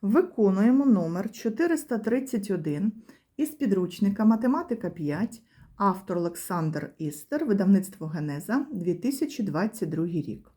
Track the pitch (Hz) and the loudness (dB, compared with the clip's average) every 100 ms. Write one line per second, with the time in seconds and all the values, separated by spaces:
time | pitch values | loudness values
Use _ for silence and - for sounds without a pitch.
0 | 202 240 359 - 208 190 220 262 277 208 | 4 4 2 2 2 6 6 6 6 4
1 | 165 175 208 - 226 220 339 320 - 233 | 2 -2 -6 -6 -6 0 0 0 -2 -4
2 | 214 247 269 233 202 185 156 147 202 - | 0 -2 -2 -6 -2 -4 -2 -2 -2 -4
3 | - - _ - 302 - 262 190 180 - | -14 -20 _ -6 -6 -2 0 2 0 0
4 | 202 196 220 226 247 294 339 226 175 170 | 0 2 4 4 2 0 -2 -6 -6 -6
5 | 147 147 233 - _ _ - - 202 185 | -4 -2 -4 -6 _ _ -20 0 0 0
6 | - 180 170 170 - 175 160 151 147 - | -4 -2 -2 -4 -6 -2 -2 -2 -8 -8
7 | 156 151 - 294 311 202 190 196 185 - | -8 -8 -6 -4 0 2 6 4 4 -8
8 | 160 160 151 143 147 247 285 240 175 170 | -8 -4 -4 -6 -2 -2 -2 -6 -4 -2
9 | 240 269 294 - 202 151 214 - 165 156 | -2 -2 -4 -4 -4 -2 -2 -4 -6 -2
10 | 170 170 139 107 - | -2 -4 -6 -8 -14